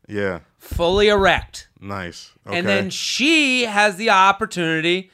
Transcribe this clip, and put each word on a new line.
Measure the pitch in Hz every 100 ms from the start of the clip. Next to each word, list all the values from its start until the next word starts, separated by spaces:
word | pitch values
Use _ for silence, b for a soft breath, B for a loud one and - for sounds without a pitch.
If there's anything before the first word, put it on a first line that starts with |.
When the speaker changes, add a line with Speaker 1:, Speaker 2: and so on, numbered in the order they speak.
| -
Speaker 1:
Yeah. | 104 98 87 _ _
Speaker 2:
Fully | - - 170 190 208
erect. | 208 190 151 - - - _
Speaker 1:
Nice. | 98 98 87 - - _
Speaker 2:
And | -
Speaker 1:
Okay. | 175 196
Speaker 2:
then | 196 196
she | - - - 285 320 277 254
has | 233 202 208 185
the | 220
opportunity | 190 190 190 220 175 160 160 165 180 185